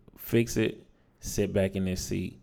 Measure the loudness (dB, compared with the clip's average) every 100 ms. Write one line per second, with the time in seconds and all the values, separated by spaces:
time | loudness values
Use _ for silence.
0 | -20 -20 0 2 2 2 0 -2 -12 _
1 | _ _ -6 -2 0 2 2 0 -2 -2
2 | -4 -4 -4 -10